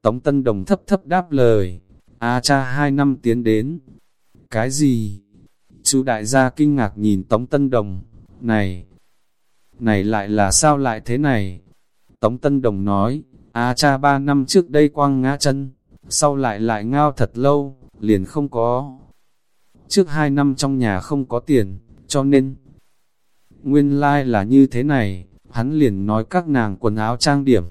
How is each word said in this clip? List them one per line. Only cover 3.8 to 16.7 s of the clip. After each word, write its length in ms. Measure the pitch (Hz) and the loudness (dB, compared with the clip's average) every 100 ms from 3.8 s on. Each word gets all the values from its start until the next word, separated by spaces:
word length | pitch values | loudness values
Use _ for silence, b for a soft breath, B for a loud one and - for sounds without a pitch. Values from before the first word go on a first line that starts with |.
| 131 - _ _ _ _ _ | -16 -20 _ _ _ _ _
Cái 200 | 110 123 | -4 -4
gì? 520 | 135 143 117 107 101 101 104 - _ _ - | 0 0 0 -4 -10 _ _ -20 _ _ -8
Chu 200 | - 135 | -2 0
đại 220 | 131 110 | 0 -4
gia 240 | 107 135 131 | 2 2 2
kinh 260 | - 147 | 2 2
ngạc 220 | 143 107 104 | 2 -2 0
nhìn 260 | 107 98 | 0 0
Tống 240 | 95 113 123 | 0 -2 0
Tân 220 | 147 139 | 0 2
Đồng, 320 | 123 104 95 - - - - | 0 -2 -10 -14 -20 -20 -10
này, 440 | 117 110 98 90 87 _ _ _ _ _ _ _ _ - | -2 0 -2 -6 -16 _ _ _ _ _ _ _ _ -6
này 240 | 117 104 | 0 0
lại 260 | 101 107 101 | 0 -2 -2
là 220 | 104 98 | 0 2
sao 260 | - 156 143 | 2 2 2
lại 240 | 131 110 | -2 -4
thế 120 | - 123 | -4 -2
này? 440 | 147 117 95 87 _ _ _ _ _ _ | 0 0 -2 -10 _ _ _ _ _ _
Tống 180 | 110 123 | -2 0
Tân 240 | 147 139 | -2 0
Đồng 240 | 123 98 | 0 -2
nói, 380 | 101 101 107 147 - _ _ | -2 0 0 -4 -12 _ _
A 220 | 117 123 | -4 -4
cha 240 | 123 147 135 | 2 0 2
ba 220 | 143 139 | 2 2
năm 260 | 139 143 | 2 0
trước 240 | 127 185 175 | 2 0 2
đây 200 | 147 151 | 2 2
quăng 320 | 147 143 135 | 2 0 0
ngã 160 | 131 143 | -2 -2
chân, 340 | 143 135 135 _ _ _ - | -2 -2 -8 _ _ _ -8
sau 260 | - 147 | 0 0
lại 240 | 139 127 101 | 0 -4 -2
lại 260 | 113 | -2